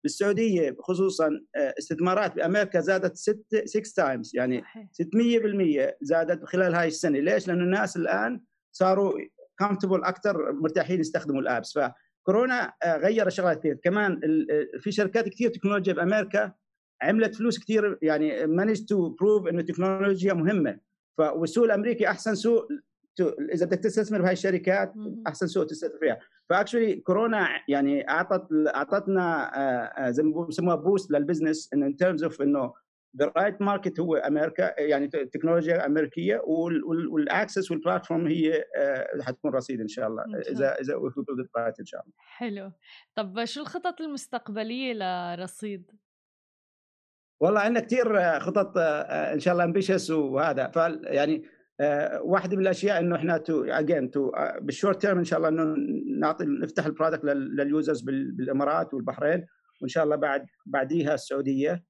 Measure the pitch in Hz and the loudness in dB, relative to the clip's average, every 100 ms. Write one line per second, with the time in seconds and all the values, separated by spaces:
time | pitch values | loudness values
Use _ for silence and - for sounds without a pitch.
0 | 147 - 202 202 226 180 151 127 - 180 | -4 -2 0 2 2 2 0 -4 -4 0
1 | 190 185 160 151 - - 139 - - 156 | 0 2 0 0 -6 -2 -2 -2 -6 -2
2 | 175 185 196 - 165 202 202 180 160 190 | 2 2 0 0 0 2 2 0 2 2
3 | 180 185 - 214 - 214 - 214 214 - | 0 -2 -2 -2 0 -2 0 -4 -2 0
4 | 156 127 113 - 127 127 - 220 202 - | 0 0 -4 -2 -2 -2 -6 -20 -20 -6
5 | 165 214 233 233 214 202 180 143 139 - | 0 2 4 4 2 2 2 2 0 -2
6 | 143 165 165 170 - 180 185 170 165 160 | 0 0 2 -2 -2 0 2 2 0 0
7 | 175 139 156 208 185 175 180 196 208 180 | 0 2 2 0 0 0 2 2 0 -2
8 | 165 190 220 247 _ _ _ - 185 190 | 0 0 0 -4 _ _ _ 0 2 4
9 | 196 - - _ - - 202 196 196 185 | 2 0 -6 _ -20 -2 0 2 2 2
10 | 180 185 208 180 - 143 156 160 143 180 | 0 -2 -2 0 -2 0 0 0 0 0
11 | 160 165 147 135 127 120 110 151 131 - | 0 -2 -2 -2 0 -2 -2 -2 -2 -4
12 | _ _ - 202 254 247 135 - 170 160 | _ _ 2 2 4 0 -4 -2 0 2
13 | 175 220 190 175 180 160 156 135 175 202 | 2 2 0 2 0 2 0 0 0 2
14 | 202 190 156 156 156 151 143 131 202 202 | 2 0 2 2 2 0 0 -6 -4 0
15 | 196 233 220 - 240 233 196 202 190 165 | 2 2 -2 0 -2 0 0 0 0 0
16 | 175 214 208 202 208 - _ _ _ _ | 2 2 2 0 -2 -6 _ _ _ _
17 | 135 220 226 220 233 - - 214 208 175 | 2 4 2 2 -2 -2 0 2 2 0
18 | 156 151 151 113 156 165 202 214 220 208 | 2 2 2 0 0 2 2 0 0 0
19 | 170 160 196 208 175 175 165 165 185 190 | 0 2 4 4 2 -2 -2 0 0 2
20 | 196 190 190 180 156 208 139 101 _ _ | 2 2 2 2 2 2 0 -2 _ _
21 | _ - 156 160 160 226 233 202 214 233 | _ 0 0 2 0 4 4 4 2 0
22 | 214 202 220 202 - 233 - 294 _ _ | 0 0 -2 0 2 2 2 -10 _ _
23 | _ - 175 - 151 170 175 180 214 220 | _ -2 -2 0 -4 0 0 0 0 0
24 | 214 214 180 185 190 185 180 196 196 214 | -2 0 2 2 0 0 2 0 0 -6
25 | 214 226 196 156 185 185 156 156 160 - | -12 -8 -8 -4 -2 0 -2 -4 -8 -2
26 | 151 113 - _ _ 180 208 240 226 - | -2 -2 -8 _ _ 0 2 2 2 0
27 | - 185 226 220 170 - - 139 139 143 | 0 2 2 2 0 -2 0 0 2 0
28 | - 151 180 196 - 156 151 135 143 196 | 0 -2 2 0 0 0 2 0 0 -2
29 | 196 190 180 160 127 - 139 123 110 - | 2 0 2 0 -2 -2 0 0 -4 -4
30 | 131 120 156 156 170 156 175 165 156 196 | -2 2 0 0 -4 -2 0 2 2 0
31 | 190 147 143 165 156 156 - 139 139 139 | 2 0 0 0 0 -2 -2 -2 0 2
32 | 180 165 160 156 139 143 135 - _ _ | 0 2 -2 0 0 0 -2 -8 _ _
33 | _ 127 143 165 202 196 202 202 190 165 | _ -2 0 2 0 0 -2 0 -2 -4
34 | 170 156 135 151 160 160 185 - 151 143 | 0 0 2 0 0 0 -2 0 0 0
35 | 143 151 131 131 156 170 156 170 139 151 | 0 -4 -6 -4 2 2 2 0 2 0
36 | 147 - 175 220 - 160 170 160 156 165 | 0 -2 -2 -2 0 0 0 -2 0 -2
37 | 170 160 147 175 214 - 190 165 165 185 | 0 0 0 0 0 -2 -2 -2 0 -2
38 | - 165 170 165 156 160 - - 139 131 | 0 -2 0 2 2 0 -2 -2 0 0
39 | - - 131 123 151 131 127 123 107 120 | -4 -6 -6 -6 -2 -2 -4 -6 -6 -4
40 | 113 110 220 214 - 127 135 - 131 143 | -4 -4 -6 -6 -6 0 0 0 -4 -4
41 | 127 131 120 127 123 117 117 - 101 - | -4 -6 -6 -6 -6 -4 -4 -6 -14 -14
42 | - _ _ - 240 202 196 175 _ - | -16 _ _ -12 -10 -8 -12 -18 _ -20
43 | _ - 202 196 233 285 302 349 359 349 | _ -8 -6 -6 -6 -8 -10 -6 -6 -6
44 | 320 285 - 240 226 208 220 247 262 226 | -8 -10 -8 -10 -8 -8 -6 -6 -6 -4
45 | 190 180 175 175 180 - 214 196 180 _ | -4 -4 -6 -8 -10 -10 -10 -10 -14 _
46 | _ _ _ _ _ _ _ _ _ _ | _ _ _ _ _ _ _ _ _ _
47 | _ _ _ _ 160 208 208 240 233 254 | _ _ _ _ 2 4 2 0 0 0
48 | 226 208 180 160 170 202 196 190 165 151 | 2 4 2 2 0 0 0 0 0 0
49 | 147 151 147 151 180 175 170 170 190 185 | -2 -4 -2 0 0 2 2 0 0 0
50 | - 160 139 135 160 135 131 170 165 156 | 0 -2 0 0 0 0 -2 0 0 -2
51 | - 139 147 156 - _ _ _ 143 147 | -2 0 2 0 -4 _ _ _ 0 2
52 | 156 - - 185 180 190 190 180 196 190 | 0 -2 0 0 2 0 2 2 2 2
53 | 175 165 165 165 156 156 120 131 151 160 | 2 0 0 0 0 -2 0 0 2 0
54 | 127 143 135 - - - 143 147 202 190 | 0 0 0 0 -2 -4 -6 -2 0 2
55 | 202 185 170 160 160 160 156 156 143 - | 2 2 2 2 2 2 0 0 -2 -4
56 | - 139 151 156 160 143 - - 151 151 | -4 -2 0 0 -2 -2 -2 -2 -2 0
57 | 160 156 147 143 135 139 143 151 151 143 | -2 0 -2 -2 -2 -2 0 0 0 -2
58 | 123 135 135 127 127 135 143 160 156 139 | -2 -4 -4 -6 -4 0 0 0 -2 -6
59 | 127 127 147 180 170 _ _ _ 131 165 | -6 -2 0 0 -4 _ _ _ -4 0
60 | 151 151 147 139 - _ - 135 135 170 | 2 2 0 -2 -4 _ -4 -2 0 0
61 | 147 147 - 139 135 135 143 175 _ | 0 -2 -2 -4 0 0 0 -2 _